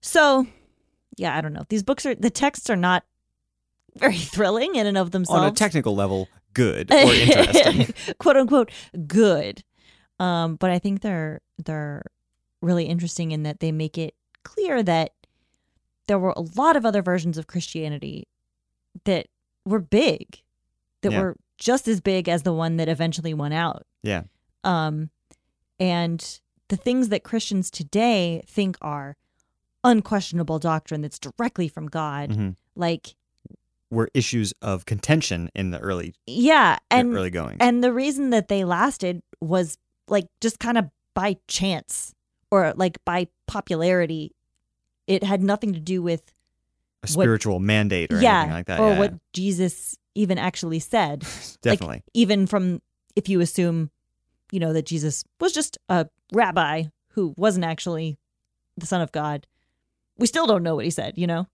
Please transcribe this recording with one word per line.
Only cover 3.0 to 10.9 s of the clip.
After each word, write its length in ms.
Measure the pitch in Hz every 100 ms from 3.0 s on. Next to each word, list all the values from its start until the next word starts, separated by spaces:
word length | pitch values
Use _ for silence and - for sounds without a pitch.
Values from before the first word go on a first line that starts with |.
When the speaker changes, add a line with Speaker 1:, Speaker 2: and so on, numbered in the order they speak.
| - _ _ _ _ _ _ _ _ -
Speaker 1:
very 200 | 269 180
<laughs> 20 |
thrilling 560 | 151 - 202 214 294
in 120 | 349 208
and 120 | 196
of 120 | 180
themselves. 300 | 185 180 170
Speaker 2:
On 60 | 190
a 40 |
technical 420 | 214 214 160 117
level, 340 | 101 98 95 95 _ _
good 360 | - 120 - -
Speaker 1:
<laughs> 20 |
Speaker 2:
or 40 | 285 269
interesting. 840 | 240 117 294 - 330 - - - - - -
Speaker 1:
"Quote 180 | - 269
unquote, 340 | 254 285 233 - - 175 151
good." 560 | 175 220 156 120 - - _ _ _ _ _
Um, 380 | 180 170 165 156
but 140 | 185
I 80 | 175
think 220 | 202